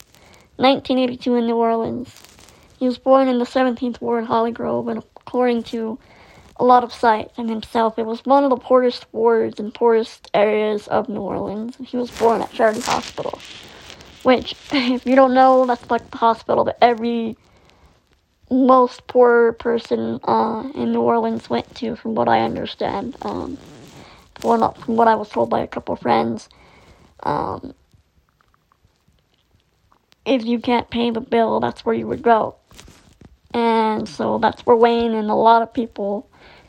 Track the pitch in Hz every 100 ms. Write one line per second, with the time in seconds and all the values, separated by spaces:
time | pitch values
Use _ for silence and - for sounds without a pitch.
0 | _ _ - - _ - 262 277 - 254
1 | 247 254 254 240 233 233 226 226 226 247
2 | 254 - - - - - _ - 254 240
3 | 269 269 262 247 240 262 254 233 247 226
4 | 240 233 226 233 233 233 233 233 233 220
5 | - - - 247 247 233 - 233 220 247
6 | _ - - - - - 247 247 240 -
7 | 240 220 - - 226 220 - 233 226 226
8 | 220 226 247 277 277 247 - 254 247 -
9 | - 220 233 226 220 214 208 - 233 226
10 | 233 - - 202 214 214 214 208 - 214
11 | 214 208 185 196 196 202 233 - 247 247
12 | 240 - 226 214 - - 226 220 - -
13 | - - - - - - - - - -
14 | - - - - - - - 285 247 247
15 | 247 262 262 254 262 262 254 240 - 233
16 | - 262 233 226 - - - - 240 220
17 | 233 233 226 - _ _ _ _ _ _
18 | _ _ _ _ - 254 262 262 247 -
19 | - 247 240 240 233 226 240 233 - 226
20 | 226 233 - 226 220 220 269 262 233 233
21 | 233 233 226 226 - 233 - - 226 226
22 | 226 220 240 233 226 - - - - 196
23 | - - 208 180 73 - - - - 135
24 | - - _ - 226 226 - - - 226
25 | 226 214 208 233 233 233 - 247 - -
26 | - - 117 208 - _ - _ - _
27 | _ _ - 294 - - - - _ _
28 | _ _ _ _ _ _ _ _ _ _
29 | _ _ _ _ _ _ _ _ _ _
30 | _ _ - 269 220 233 254 240 - 233
31 | 240 226 - 233 220 220 240 - 240 226
32 | 220 240 233 220 - - _ - - -
33 | _ _ - _ _ 240 233 226 220 214
34 | 220 - 220 220 226 - 240 233 233 233
35 | 233 220 214 - 226 233 226 269 226 -
36 | 202 202 - _ - -